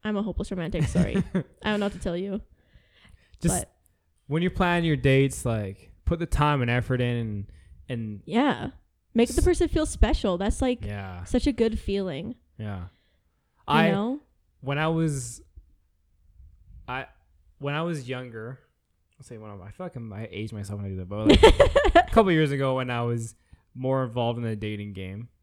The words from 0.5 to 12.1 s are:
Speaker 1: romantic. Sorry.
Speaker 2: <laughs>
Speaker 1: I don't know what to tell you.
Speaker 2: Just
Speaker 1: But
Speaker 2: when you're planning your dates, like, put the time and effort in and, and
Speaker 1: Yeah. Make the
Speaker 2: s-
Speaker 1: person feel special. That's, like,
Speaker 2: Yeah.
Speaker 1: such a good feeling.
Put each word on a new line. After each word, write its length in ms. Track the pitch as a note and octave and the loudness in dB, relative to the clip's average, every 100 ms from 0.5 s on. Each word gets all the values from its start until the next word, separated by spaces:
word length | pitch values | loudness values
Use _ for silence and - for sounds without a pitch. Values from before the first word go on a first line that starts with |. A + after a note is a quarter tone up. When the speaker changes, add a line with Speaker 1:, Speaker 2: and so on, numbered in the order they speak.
Speaker 1:
romantic. 320 | F#3 E3 F3+ | -4 -4 -2
Sorry. 320 | D#3 - F3 F#3+ | 0 0 0 0
Speaker 2:
<laughs> 180 | - | -2
Speaker 1:
I 360 | F#3+ - _ - | -4 -6 _ -4
don't 100 | G#3 | -2
know 60 | G3+ | -2
what 60 | |
to 40 | F3 | -4
tell 180 | F#3+ F3 | -6 -4
you. 240 | G3 G3 - _ _ - _ _ - - _ - | -4 -8 -10 _ _ -20 _ _ -20 -20 _ -2
Speaker 2:
Just 200 | E3+ F3 | 0 0
Speaker 1:
But 100 | - _ _ _ _ _ - | -4 _ _ _ _ _ -4
Speaker 2:
when 140 | D3+ | 0
you're 80 | F3 | 0
planning 320 | - F3+ F3 E3+ | 2 2 4 2
your 100 | C#3+ | 2
dates, 480 | C3+ C3+ C#3 C3 | 6 6 4 2
like, 460 | B2 A2+ G2+ G2 - - | -2 -2 -4 -10 -18 -6
put 160 | - E3+ | -2 -2
the 60 | E3 | 0
time 360 | - D3+ D3 | 2 4 4
and 80 | A#2+ | 2
effort 300 | B2 A#2 B2+ | 0 0 0
in 160 | B2 A#2+ | 0 0
and, 300 | A2+ G#2 G2 - - - - | -4 -6 -10 -16 -20 -20 -10
and 320 | A#2+ A2 G#2 - | -8 -6 -10 -2
Speaker 1:
Yeah. 440 | G#3 C#4+ C3+ - - _ _ _ | 0 2 0 -6 -12 _ _ _
Make 140 | A3+ A#3 | 2 2
the 100 | B3 | 4
Speaker 2:
s- 40 | |
Speaker 1:
person 220 | F4 E4+ F4 | 4 4 2
feel 180 | D#4+ D#4 | 0 -2
special. 520 | - G#3+ G#3+ G#3 F3 | 2 4 4 0 0
That's, 240 | G3+ C4 | -2 0
like, 220 | B3+ B3 | 0 -2
Speaker 2:
Yeah. 400 | G#2 G2+ F#2+ F2+ | -4 -8 -8 -10
Speaker 1:
such 220 | F2+ B3+ C#4+ | -2 0 0
a 40 | |
good 260 | A#3 A3+ G#3+ | 2 0 0
feeling. 560 | - G3 F#3+ | -4 -4 -2